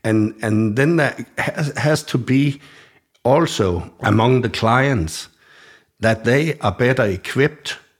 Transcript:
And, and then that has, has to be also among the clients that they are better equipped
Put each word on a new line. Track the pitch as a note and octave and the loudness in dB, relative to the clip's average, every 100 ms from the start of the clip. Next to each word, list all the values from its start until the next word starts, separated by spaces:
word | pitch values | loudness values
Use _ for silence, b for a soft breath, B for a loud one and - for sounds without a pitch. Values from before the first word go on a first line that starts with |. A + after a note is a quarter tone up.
And, | A2+ A2 G#2+ - | 2 2 0 -2
and | A2 G#2+ A2 A2 | -2 0 0 2
then | C#3+ E3+ | 2 2
that | C3+ - A2+ - | 0 -4 -12 -6
has, | - - D3 - | -6 -4 -6 -2
has | D3+ D3+ | 0 0
to | - C3+ | -2 -4
be | A2+ C3 C#3+ C3+ B B B B B _ | 0 0 0 -4 B B B B B _
also | B2 C#3+ E3 - F#2+ F2 - - | 2 2 2 0 -2 -2 -8 -4
among | G2+ G#2 A2+ C3 | 0 2 4 2
the | A#2 | 0
clients | - A2+ A#2+ C#3 A#2+ D#2+ - - b b b b b b _ | -2 0 2 2 0 -4 -8 -16 b b b b b b _
that | A2 A2 | 0 0
they | A#2 C3+ D#3+ D3 | 2 0 0 -2
are | B2 | -4
better | - B2 C3 | 0 0 2
equipped | G#2+ F#2 - C3 D3+ - - - _ | 0 -2 -4 0 0 -2 -14 -14 _